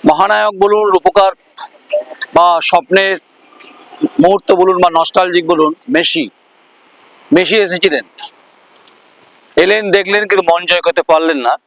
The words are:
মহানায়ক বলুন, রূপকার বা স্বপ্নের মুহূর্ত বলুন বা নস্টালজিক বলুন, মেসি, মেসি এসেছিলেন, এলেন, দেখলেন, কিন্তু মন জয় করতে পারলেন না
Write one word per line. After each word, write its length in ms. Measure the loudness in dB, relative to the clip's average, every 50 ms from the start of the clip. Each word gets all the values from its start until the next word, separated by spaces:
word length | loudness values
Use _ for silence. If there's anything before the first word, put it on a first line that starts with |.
| 2 2
মহানায়ক 440 | 4 4 2 2 2 0 0 -2 0 0
বলুন, 320 | 0 2 2 0 2 2
রূপকার 400 | 0 2 _ 2 2 4 2 2 0 _ _ _ _ -20 -20 -20 _ -20 _ _ -8 -8 -8 -10 -14 -16 -16 -8 -2
বা 260 | 0 0 2 0 0 -2
স্বপ্নের 540 | 0 -2 -2 -2 _ -2 0 0 -2 -4 -6 _ _ _ _ _ _ -20 -20 -20 -20 -20 -20 -20 -20 -8 -6 -6
মুহূর্ত 480 | -4 0 2 2 2 2 0 _ 0
বলুন 300 | 0 2 2 0 2 2
বা 80 | 0 0 2 0
নস্টালজিক 460 | -2 0 0 -2 -2 0 -2 -4 -2
বলুন, 260 | 0 0 0 0 -2 -2 _ _ -4
মেসি, 400 | -2 -2 -2 -2 -4 -4 -6 -8 _ _ _ _ _ _ _ _ _ _ _ _ _ _ _ _ _ _ _ 0 0
মেসি 240 | 0 2 2 0
এসেছিলেন, 480 | 0 0 -2 -4 -2 -2 -2 -2 -2 -6 _ _ -20 -20 -20 _ _ _ _ _ _ _ _ _ _ _ _ _ _ _ _ _ _ _ _ _ _ _ _ _
এলেন, 360 | 0 2 2 0 -2 0 0
দেখলেন, 360 | 0 0 0 0 -2 -2 -2
কিন্তু 260 | 0 -2 0 2 0 0
মন 120 | 0 0
জয় 160 | -2 -2 0
করতে 200 | 0 0 -2 -2
পারলেন 360 | 0 2 0 2 2 0 -2
না 200 | -2 -2 -2 -4 -4 _